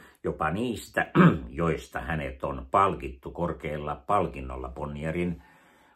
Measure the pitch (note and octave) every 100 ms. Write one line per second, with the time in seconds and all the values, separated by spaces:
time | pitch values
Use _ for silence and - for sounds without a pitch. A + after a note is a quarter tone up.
0 | - _ F#2 F2 D2+ F#2 B2 G2+ - -
1 | - - F3+ F2 C2+ C2+ E2 C#2 - -
2 | B1 D#2+ C2+ C2 D2 C2+ C2 G2+ G2 E2+
3 | C2+ C2 E2 E2 E2+ D#2+ D#2 D2+ D2 D2
4 | - G2+ F2 C#2+ C2 B1+ C2 C2 D2 D2
5 | D#2+ E2+ F2 E2+ - - - - _